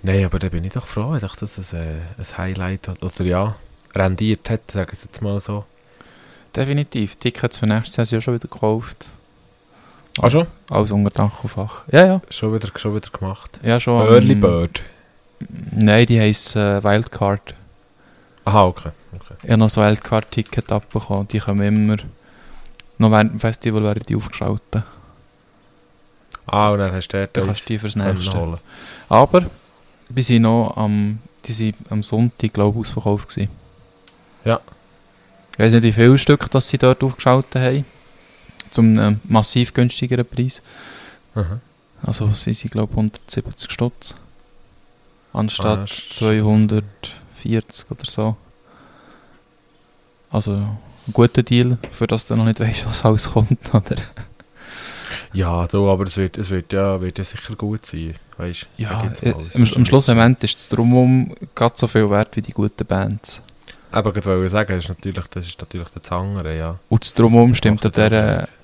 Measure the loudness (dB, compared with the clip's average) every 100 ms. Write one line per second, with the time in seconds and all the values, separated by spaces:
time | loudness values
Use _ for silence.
0 | 0 0 2 -2 -4 -4 -6 -8 -8 -6
1 | -4 -4 -6 -10 -12 -10 -10 -8 -8 -8
2 | -10 -14 -14 -8 -8 -6 -6 -6 -8 -8
3 | -10 -4 -2 0 -2 -6 -14 -20 _ -2
4 | -2 0 -2 -2 -4 -8 -6 -8 -8 -10
5 | -18 -10 -6 -6 -6 -10 -10 _ _ _
6 | -20 -20 -20 -20 _ -6 -2 -2 -4 -4
7 | -6 -4 -6 -4 -6 -2 0 0 -2 -4
8 | -2 -2 -2 -4 -6 -4 -2 -2 -4 -18
9 | -20 -20 _ _ _ _ _ _ -20 -20
10 | _ 0 2 2 0 -6 -4 -2 0 0
11 | 0 0 -2 -2 -10 -8 -10 -10 2 6
12 | 6 4 -4 -6 -4 -4 -6 -8 -6 -6
13 | -8 -10 -8 -8 -14 -8 0 0 2 2
14 | 8 8 8 4 4 2 -2 -6 -14 -20
15 | _ _ _ _ -18 -14 -8 2 6 6
16 | 6 4 4 0 -2 -2 0 2 2 0
17 | 0 -2 -2 -2 -6 -20 -20 -20 _ _
18 | _ _ _ _ 0 4 4 2 -12 -16
19 | -20 -20 -20 -18 0 4 4 4 2 2
20 | 0 -4 -2 -6 -6 -6 -4 -4 -4 -10
21 | -4 -6 -4 -4 -2 -2 0 2 2 0
22 | -4 -18 _ -20 -20 -20 -20 -20 -20 _
23 | 4 6 2 0 -4 -4 -2 0 0 -2
24 | -4 -6 -4 -8 -6 -6 _ -6 -6 -14
25 | -20 _ _ _ _ _ _ _ _ _
26 | _ _ _ -20 -4 0 2 2 0 -4
27 | -6 -6 -4 -4 -4 -4 -6 -6 -4 -2
28 | -2 -2 -2 -4 -4 -8 -14 -20 -20 -20
29 | 2 4 6 4 2 -10 _ _ _ _
30 | _ -4 2 4 6 4 0 -2 0 0
31 | -2 -4 -12 _ -12 -6 -4 -6 -8 -6
32 | -4 0 0 0 -4 2 2 2 -4 -4
33 | -2 -2 -2 -6 -6 -6 -20 _ _ _
34 | _ _ _ _ -2 -2 -4 -20 _ _
35 | _ _ _ _ _ 2 6 6 4 6
36 | 6 6 6 2 4 -2 0 2 2 4
37 | 0 -2 2 2 0 -2 0 -2 -4 _
38 | _ _ _ _ _ -18 -8 4 4 6
39 | 2 0 2 2 2 0 0 0 0 0
40 | -4 -2 -4 -4 -4 -6 -16 -20 -20 -20
41 | -20 -20 _ -6 -6 -6 _ _ _ _
42 | -6 -2 -2 -2 -4 -6 -6 -4 -4 -2
43 | -2 -4 -8 -8 -6 -10 -10 -4 -4 -4
44 | -14 -14 -20 _ _ _ -20 _ _ _
45 | _ _ _ -4 -4 -2 -2 -2 -4 -10
46 | -8 -2 2 2 4 4 4 0 -4 -14
47 | -20 -20 -20 -12 -4 -4 -4 -12 -12 -12
48 | -10 -4 -4 -4 _ _ _ -20 -20 -20
49 | -20 -20 _ _ _ _ _ _ _ _
50 | _ _ _ -4 -2 -4 -4 -8 -14 -18
51 | -6 2 4 4 2 2 2 -2 -6 -6
52 | -2 -2 -2 0 0 0 -2 -4 -4 0
53 | 2 2 2 2 2 0 2 0 0 -6
54 | -8 -14 -20 -20 _ _ -20 -16 -14 -14
55 | -12 -14 -8 -2 0 0 0 0 2 2
56 | 0 -2 -4 -4 -6 -6 -4 -2 0 0
57 | -4 -6 -10 -10 -14 -8 -6 -6 -8 -10
58 | -10 -12 -18 -12 -10 -10 -16 -10 -6 -4
59 | -6 -4 -4 -4 -6 2 2 4 4 6
60 | 6 4 6 4 -2 -4 -4 0 4 4
61 | 4 4 0 -8 -16 0 0 2 0 2
62 | 4 2 0 -4 -8 -4 -4 -4 -4 -2
63 | -2 -4 -8 -12 -18 _ -20 -20 _ -2
64 | -2 -2 -2 0 0 0 -2 -4 -6 -8
65 | -8 -8 -10 -10 -12 -14 -12 -12 -12 -16
66 | -8 -6 -4 -6 -6 -6 -6 -10 _ 0
67 | 0 4 6 8 6 4 2 2 0 2
68 | 2 4 2 0 -6 _